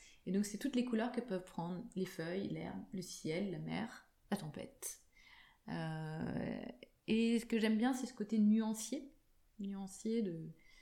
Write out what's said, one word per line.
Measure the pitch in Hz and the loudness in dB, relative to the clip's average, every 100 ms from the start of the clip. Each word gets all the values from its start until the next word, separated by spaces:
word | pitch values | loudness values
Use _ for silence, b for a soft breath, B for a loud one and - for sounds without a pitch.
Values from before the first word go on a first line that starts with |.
| B B - | B B 0
et | |
donc | 190 208 | 0 0
c'est | 208 | 0
toutes | 277 247 | 0 2
les | 247 | 2
couleurs | 220 240 | 2 2
que | 240 | 0
peuvent | 233 185 180 | -2 -4 -4
prendre | - 170 180 - - | -4 -4 -4 -6 -4
les | 185 | -4
feuilles, | - 160 185 202 | -2 -4 -2 -2
l'herbe, | 156 170 190 190 | -2 -4 -6 -6
le | 190 | -8
ciel, | 175 - 156 160 202 | -8 -6 -2 0 0
la | 160 | -2
mer, | 160 165 226 - - _ _ | -2 -2 -2 -6 -18 _ _
la | 202 | -4
tempête. | 156 - - - - - - b b b b b - | -2 -8 -10 -10 -10 -10 -16 b b b b b -6
Euh, | 170 160 160 156 160 - - - - 50 - - _ - | -4 -2 -2 -4 -4 -2 -2 -2 -4 -8 -12 -18 _ 0
et | 220 226 233 | 4 6 4
ce | 226 | 2
que | 226 | 2
j'aime | 214 220 | 4 4
bien, | 247 | 4
c'est | 262 247 | 2 -2
ce | |
côté | - 208 226 | -4 0 6
nuancier, | 208 220 220 220 - 277 277 - _ _ _ - | 8 8 4 -2 -4 -6 -6 -16 _ _ _ -8
nuancier | 196 196 196 - 220 226 | -6 -6 -8 -6 0 2
de, | 202 165 160 160 b b | 2 -2 -8 -12 b b